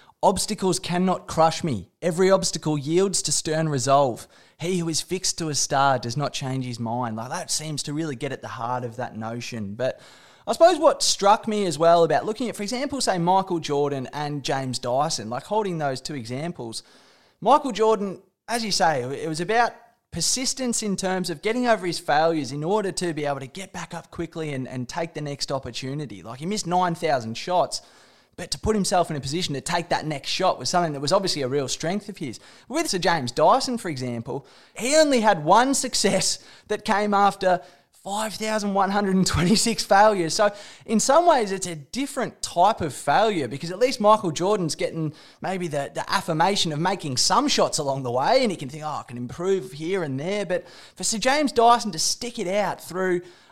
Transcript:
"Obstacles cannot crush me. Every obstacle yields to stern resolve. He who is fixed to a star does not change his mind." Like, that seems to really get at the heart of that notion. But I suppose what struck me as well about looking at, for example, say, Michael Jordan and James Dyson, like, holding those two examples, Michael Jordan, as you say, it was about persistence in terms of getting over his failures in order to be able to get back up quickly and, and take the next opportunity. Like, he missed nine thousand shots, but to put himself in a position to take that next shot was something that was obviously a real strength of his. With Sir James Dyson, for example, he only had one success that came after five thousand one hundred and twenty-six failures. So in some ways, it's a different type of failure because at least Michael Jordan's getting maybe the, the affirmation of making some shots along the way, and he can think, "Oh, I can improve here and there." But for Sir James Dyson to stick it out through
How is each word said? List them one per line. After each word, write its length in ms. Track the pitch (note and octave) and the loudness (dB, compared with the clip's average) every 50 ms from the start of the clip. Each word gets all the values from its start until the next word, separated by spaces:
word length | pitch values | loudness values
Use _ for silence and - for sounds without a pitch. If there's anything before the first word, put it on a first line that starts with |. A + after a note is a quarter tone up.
| - - _ _ | -20 -20 _ _
"Obstacles 580 | - F3+ G3 F3+ - - G#3+ - G3 F#3 F3+ - | 2 2 2 2 -2 -4 -4 -2 0 0 0 0
cannot 480 | - - E3+ F3+ F#3 F#3+ F3+ - - - | -2 -2 -2 0 2 0 0 -2 -4 -4
crush 360 | - D#3+ D#3+ D#3+ - - - | 0 2 2 2 2 0 -4
me. 280 | E3 B2+ G2 F2 - _ _ | -4 -4 -4 -6 -10 _ _
Every 280 | - F#3 E3+ E3 F#3+ F#3 | -4 -2 0 2 4 4
obstacle 480 | F#3+ F#3 F#3 - - E3 - D#3+ D3+ D3+ | 4 4 2 0 -4 -4 -2 -2 -2 -2
yields 440 | C3 C#3+ E3 F3+ G3 G3+ F#3+ - | -2 0 2 2 2 2 0 -2
to 100 | - - | -2 -2
stern 380 | C#3 - - E3 D#3 D#3 D#3+ D#3 | -2 -2 -2 -2 -2 0 0 0
resolve. 580 | D3 C3+ A#2 C#3 C#3 C#3 C#3+ B2+ A2 G2 - - _ - _ _ _ _ | 0 0 2 4 4 4 4 4 0 -4 -10 -16 _ -20 _ _ _ _
He 200 | D3 E3+ F#3+ F3 | -4 -2 -2 -2
who 100 | E3+ E3 | -2 -2
is 100 | D#3+ - | -2 -4
fixed 380 | - - F#3 F#3 - - - - | -4 -4 -6 -4 -2 -4 -4 -4
to 100 | E3+ D#3 | -4 -4
a 80 | D3 | -2
star 420 | C3 - - D3+ C3+ C3+ C#3 C3+ B2 | -2 -2 0 2 4 4 4 4 2
does 180 | A2+ A#2+ A#2 D3 | 0 -4 -4 -2
not 160 | D3 B2+ - | -4 -4 -4
change 320 | - C#3 C3 C3 C3 B2+ | -6 -6 -4 -4 -4 -4
his 120 | B2 A#2+ A2+ | -6 -6 -6
mind." 380 | A#2+ A2+ A#2 B2 B2+ A#2+ A2 | -6 -6 -4 -4 -4 -4 -6
Like, 140 | A2 A2+ B2+ | -6 -8 -8
that 200 | D3 F3+ E3 - | -8 -8 -6 -4
seems 340 | - - D3+ D#3 D3+ C3+ - | -6 -6 -4 -6 -6 -6 -6
to 100 | - C#3+ | -6 -6
really 240 | D3+ E3 D#3 C#3 A#2 | -4 -4 -4 -6 -6
get 160 | C#3+ C#3 C3 | -6 -8 -8
at 80 | - | -8
the 80 | - A2+ | -10 -12
heart 340 | G2+ B2 A#2 A#2+ B2+ B2+ B2 | -10 -8 -6 -4 -4 -4 -6
of 140 | A#2+ A2+ A#2 | -8 -8 -8
that 200 | B2 A#2+ - G#2+ | -10 -8 -8 -10
notion. 580 | A2 A2+ A#2 A#2+ A#2 - - A2+ G#2+ G2 G2+ | -8 -8 -8 -8 -10 -10 -10 -8 -8 -8 -6
But 260 | A#2 B2+ C3 - - - - - - - - - _ _ | -4 -4 -4 -4 -6 -12 -20 -20 -20 -20 -20 -20 _ _
I 80 | G3 A3+ | -6 4
suppose 260 | - E4 E4+ F#4 D4 | 6 6 6 6 6
what 240 | D#4 D4 - - - | 4 4 4 4 2
struck 420 | - - - F#3+ G3 G#3+ A3+ - | 0 0 2 4 4 4 4 2
me 200 | A3+ G#3+ G#3 G3+ | -2 -2 0 0
as 120 | F3+ D3+ C#3+ | -2 0 4
well 280 | D#3+ E3 E3+ F3 E3+ | 6 6 8 8 6
about 200 | D#3 D3+ C3+ - | 6 4 2 0
looking 220 | F3+ G#3+ - B3+ A3 | -2 -4 -4 -6 -6
at, 80 | F3+ | -4
for 80 | - G#3 | -6 -6
example, 380 | G3+ B3 A#3+ C#4 D4 C#4+ C4+ | -6 -4 -4 -4 -4 -4 -2
say, 160 | - - G3 F3+ | -2 0 0 2
Michael 420 | E3+ F3 F#3 F#3+ F#3 F#3+ F3+ E3 | 2 4 4 2 2 0 -2 -4
Jordan 480 | D3 - D3 C#3+ C#3+ C#3+ C#3 C3+ B2+ - - | -2 -2 0 0 0 0 -2 -4 -6 -8 -8
and 300 | C#3+ D3+ D3 D3 D3 B2+ | -6 -6 -6 -6 -6 -4
James 360 | - D3 C3+ C3+ C3 B2 - | -4 -2 -2 -2 -4 -6 -4
Dyson, 500 | - B2 A#2+ C3 D3 D#3+ D3+ - - G#2+ | -4 -2 0 0 0 0 -2 -4 -6 -6
like, 140 | A#2 C3+ - | -8 -8 -6
holding 340 | - G#3 G#3+ G#3+ G3 F3 D#3+ | -4 -2 -2 -2 -2 -4 -2
those 220 | D3+ C#3 C3 B2+ | -2 -4 -4 -4
two 160 | - - D#3 | -8 -8 -10
examples, 680 | C#3 A#2+ A2 B2 C3 D3+ E3+ E3+ - B2 A2+ A2+ - - _ _ _ _ _ _ _ _ _ _ _ | -8 -8 -8 -8 -6 -6 -8 -8 -8 -10 -10 -10 -12 -14 _ _ _ _ _ _ _ _ _ _ _
Michael 320 | - G3+ C4 D4 D4 C#4 A3 | 2 4 4 4 4 0 0
Jordan, 480 | F#3 A3 A3 A3 G#3 G3+ G3 F3+ - - _ _ _ _ - | 2 2 2 2 2 0 -4 -8 -10 -16 _ _ _ _ -6
as 160 | - A#3+ A3+ | -4 -4 -2
you 80 | G#3 | -2
say, 300 | F3+ - F#3+ E3 D#3 C#3 | 0 2 2 2 2 0
it 260 | A#2+ B2+ C#3 A#2 A2+ E3 | -2 -4 -6 -6 -6 -6
was 140 | D#3+ D3+ | -4 -4
about 320 | F3 F3 A3 A#3 A#3+ A3+ - - - _ _ _ _ _ | -2 0 2 2 2 2 0 -6 -18 _ _ _ _ _
persistence 720 | - E3+ E3 - - B3 C4 B3 - - C4 B3 A#3 - | -8 -4 -2 -2 0 0 -2 -4 -4 -4 -4 -4 -2 -2
in 140 | A3 G#3 F#3+ | -2 -2 -4
terms 340 | F3+ - F#3 F#3 F#3 F3+ F3+ | -2 -2 -2 -2 -2 -2 -4
of 120 | E3+ D3 | -6 -4
getting 260 | - G#3 A3+ B3 B3 A#3+ | -4 -2 -2 0 2 2
over 180 | A3+ G3+ F3 | 2 2 0
his 140 | F3+ E3 - | -2 -4 -4
failures 540 | - - D3+ D3 D#3+ E3 E3 D#3 C#3 A#2 C3+ | -2 0 2 4 4 4 2 0 -2 -4 -6
in 100 | D3 D3+ | -6 -2
order 300 | E3 G3+ G#3+ G#3 G3 E3 | 0 0 0 0 -2 -4
to 200 | - F#3 F3 D#3+ | -4 -4 -4 -4
be 120 | D3+ D3 | -4 -4
able 160 | C#3+ C#3+ C3+ | -4 -4 -6
to 40 | C3+ | -8
get 280 | B2 - F#3+ G3 - - | -12 -14 -14 -14 -12 -12
back 200 | F3+ E3+ - - | -12 -12 -10 -12
up 160 | E3 D3+ _ | -14 -14 _
quickly 440 | - - E3+ D#3+ - E3+ D#3+ D3+ C#3+ | -10 -10 -10 -8 -8 -8 -8 -6 -6
and, 160 | C3 C3 - | -6 -6 -6
and 180 | - B2+ B2 - | -8 -8 -8 -6
take 260 | - F3 E3+ D#3+ - | -6 -6 -6 -6 -6
the 60 | D#3 | -8
next 300 | D3 D3 C#3+ C#3 - - | -8 -8 -8 -8 -6 -4
opportunity. 720 | C#3+ C3+ - C3 A2+ - - C3 C#3 D3+ D3+ - G2+ F#2+ E2 | -4 -6 -6 -8 -10 -8 -8 -8 -8 -8 -8 -10 -12 -14 -14
Like, 160 | G#2 A#2 B2+ | -14 -12 -10
he 60 | D3 | -6
missed 200 | F3 G#3 G#3 - | -4 -4 -4 -2
nine 300 | D#3 F3+ F3+ F3+ F3+ E3 | 0 0 2 2 0 0
thousand 400 | E3 E3+ D#3+ D3 C3 A2+ A2 A2+ | -2 0 0 0 0 -2 -4 -8
shots, 460 | - - - F3+ F3+ D3 B2+ - - - - - - - _ _ _ _ _ _ - | -8 -4 0 2 2 2 0 -2 -8 -12 -16 -20 -20 -20 _ _ _ _ _ _ -14
but 120 | F#3 - | -10 -8
to 80 | - - | -8 -4
put 140 | - G3+ A3 | -2 0 0
himself 380 | G#3 F#3+ - G3+ F3+ E3+ - | 2 2 2 2 2 2 2
in 60 | D#3+ D3 | -2 -4
a 40 | |
position 320 | C3 C3+ C#3 F3+ F3+ - C#3+ | -4 -4 -4 -4 -4 -4 -4
to 60 | C3+ | -4
take 280 | - - E3+ F3 E3+ - | -2 -2 -2 -2 0 0
that 160 | E3+ C3 - | -2 -2 -2
next 240 | D#3 D3+ C3+ - - | -4 -6 -6 -4 -4
shot 280 | - - F#3+ F#3 - - | -2 2 2 2 2 0
was 120 | B2+ B2 | -2 0
something 240 | - F3+ F3 D#3+ D3 | 0 2 0 0 -2
that 80 | C#3 | -4
was 100 | C#3+ C#3 | -2 0
obviously 300 | F3+ G#3 F#3+ F3 - D#3 | 2 2 2 0 -2 -2
a 60 | C3+ B2 | -2 -2
real 180 | C3 D3 C#3 B2 | -2 -2 -2 -2
strength 400 | - - - D#3+ F#3 G#3 G3+ - | -4 -4 -4 -4 -4 -4 -6 -10
of 120 | G3 - | -12 -10
his. 200 | E3+ C#3 G#2 - - - - - - - | -10 -10 -10 -12 -16 -20 -20 -20 -16 -6
With 180 | A#3+ D#4 E4+ - | -4 -4 -2 -2
Sir 120 | - F#3 | -2 0
James 340 | D#3+ F#3 E3+ E3 B2+ B2 - | 2 2 2 2 -2 -4 0
Dyson, 440 | - D3+ E3+ G#3+ C4 B3+ - B3 A#3 | 4 4 6 6 4 2 -2 -4 -6
for 120 | - F#3 | -6 -6
example, 580 | D3+ B2+ C3 B2 A#2+ A#2 A2+ B2+ B2+ C#3+ - - - - - _ _ - | -6 -6 -6 -6 -6 -6 -6 -8 -8 -10 -10 -12 -20 -20 -20 _ _ -6
he 180 | G3+ B3+ D4 | -2 2 4
only 240 | D#4 D#4 D4 C4+ B3 | 6 6 6 4 4
had 240 | G#3+ A3 G3+ E3 D3 | 4 4 4 4 4
one 300 | D3+ F#3 A3 B3 C4+ C#4 | 6 6 6 6 6 2
success 680 | - - B3+ - - - G3 F#3+ F#3+ F3 - - - - - - - _ - | 0 0 -2 -2 0 2 2 2 2 0 0 -2 -4 -8 -16 -20 -20 _ -6
that 160 | G#3+ G#3 - | -6 -4 0
came 280 | - G#3+ G3+ G#3 G#3 G3+ | 0 2 2 2 2 4
after 480 | G3 G3+ G3+ F#3+ - F#3+ F#3 A#2+ - - - - _ _ _ _ _ _ F#3 | 4 4 4 4 2 2 2 2 2 0 -6 -20 _ _ _ _ _ _ -6
five 280 | G3+ G#3 A3 A3 G3 | -4 -4 -4 -4 -6
thousand 380 | - G#3+ G#3+ G#3+ G#3+ G3+ G#3 G3 | -6 -4 -2 -2 -2 -2 0 0
one 160 | G3 G3 F#3 | 2 2 2
hundred 280 | G3 G3+ G#3 F#3+ F#3 F#3+ | 2 2 2 4 4 4
and 100 | F3+ - | 4 2
twenty-six 560 | - D3+ E3 F3 A3+ G#3 - A#3 A3 - - | 2 2 4 4 4 4 4 2 0 -2 2
failures. 500 | - G3+ F#3+ G#3 A3 G#3+ G3 E3 D#3+ - | 4 6 8 8 8 6 4 0 0 2
So 160 | - G#3 G#3 G#3 - - - - - - | 2 2 2 0 -2 -10 -20 -20 -18 -6
in 120 | - A3+ G#3+ | 0 0 2
some 300 | A3 - C4+ D#4+ F4 F4 | 4 6 6 6 8 6
ways, 240 | D#4+ C4 A3 G3 | 6 6 4 0
it's 160 | F#3+ F#3+ F#3 F3+ | -2 -4 -6 -8
a 80 | E3+ | -8
different 640 | D#3 C#3 - - A3 C#4 C#4 - - A#3 D#3+ - _ | -10 -12 -10 -6 -6 -6 -4 -4 -4 -6 -6 -6 _
type 380 | - - - F3 F3 G3+ A3 A3 | -12 -4 2 4 4 4 4 2
of 140 | F#3 D3+ B2+ | -2 -6 -6
failure 560 | - - - C#3+ E3+ G#3 A3+ G3+ E3 C#3 A2+ | -4 0 2 4 4 4 4 2 0 -2 -4
because 200 | C3 C#3 - E3 | -6 -8 -8 -8
at 100 | F3+ F#3+ | 0 0
least 200 | A#3+ C4+ - - | 0 0 2 4
Michael 320 | G#3 G#3 G#3+ G#3+ G#3 F3+ | 6 6 6 6 4 -2
Jordan's 440 | D3 B2+ E3+ F#3+ G#3+ G3+ F3+ D#3 - | -2 0 0 0 2 2 0 -2 -2
getting 380 | - - - - E3 D#3+ D3+ D3 - - - - _ | -2 -4 -4 -2 -4 -4 -4 -6 -8 -16 -20 -16 _
maybe 260 | - D#3+ F#3+ F#3+ F3+ E3+ | -6 -6 -4 -4 -4 -4
the, 240 | C#3+ C#3+ C#3 - - | -4 -4 -4 -4 -6
the 160 | D#3+ D3+ - | -8 -6 -2
affirmation 640 | - D3+ - - E3 D#3 E3 F#3+ G3+ G3 - E3+ | -2 -2 -2 -2 0 2 2 2 2 2 0 -2
of 80 | D3+ D3 | 0 0
making 380 | E3 F#3 G3 F3 - D3 B2+ A#2+ | 0 -2 -2 -2 -4 -4 -2 0
some 320 | - - F#3 G#3+ C#4 C#4+ | 2 4 4 4 4 2
shots 300 | - - F#3 - - - | 2 2 2 2 0 -2
along 240 | D3+ C#3 C3+ C3+ C3 | -2 -2 -2 -2 -4
the 80 | B2 | -2
way, 320 | A#2+ B2+ C3+ E3+ A#3 C4+ C4 | 0 0 2 4 4 4 4
and 60 | A3+ | 2
he 60 | F3 | 0
can 140 | - D3 B2+ | -4 -8 -10
think, 160 | D3 D3+ D3+ | -10 -10 -8
"Oh, 140 | D3+ C#3+ A2+ | -8 -8 -8
I 20 | F#2+ | -8
can 120 | - B2 A#2+ | -10 -10 -10
improve 560 | B2 A#2 - - E3+ F#3+ G3 F#3+ F#3 - - | -10 -10 -8 -4 -2 0 0 0 -2 -6 -10
here 300 | D3 D#3+ E3 F#3+ G3 E3+ | -8 -6 -4 -2 -2 -2
and 140 | D3 C3 C3+ | -2 -4 -4
there." 280 | D3 F3+ G3+ G#3 G3+ | -4 -4 -4 -4 -2
But 240 | E3+ F3+ E3+ - - - - - - - | -2 -4 -4 -4 -8 -16 -20 -20 -20 -14
for 80 | - F#3 | -6 -4
Sir 140 | - - A3 | -4 -2 0
James 340 | - B3+ C4+ D4+ D4+ C#4 | 0 0 2 2 0 2
Dyson 400 | - A#3+ A3+ A#3 A#3+ A#3 G#3+ A3 | 2 4 6 6 6 6 4 -2
to 80 | E3 D#3+ | -4 -2
stick 400 | - - - - - A#3+ - - | -2 -2 -2 -4 -6 -8 -8 -6
it 80 | G3+ F3 | -4 -2
out 340 | F#3 G#3 G3+ F3+ C3 - | 0 0 0 -2 -4 -6
through 420 | - - D#3+ F3+ F#3+ F#3 F3+ F3 F3 - - - _ _ | -10 -10 -6 -2 0 0 0 0 -2 -6 -16 -20 _ _